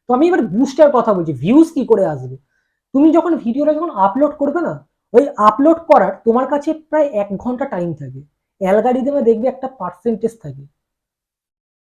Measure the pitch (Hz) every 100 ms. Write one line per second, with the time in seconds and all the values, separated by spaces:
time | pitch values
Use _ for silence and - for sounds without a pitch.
0 | - 247 339 349 220 196 277 - 294 247
1 | 220 190 165 131 160 285 320 277 226 208
2 | 170 143 127 131 _ _ _ _ _ 269
3 | 320 330 339 294 233 262 302 302 339 208
4 | 185 262 285 294 285 339 277 147 _ _
5 | _ 233 285 - 208 247 294 320 - 269
6 | 190 - 226 233 269 294 311 311 - 302
7 | 285 214 202 190 247 247 277 185 175 156
8 | 135 131 - _ _ - 185 214 247 254
9 | 254 285 226 214 254 - 262 - 233 -
10 | 233 220 226 - 147 135 139 _ _ _
11 | _ _ _ _ _ _ _ _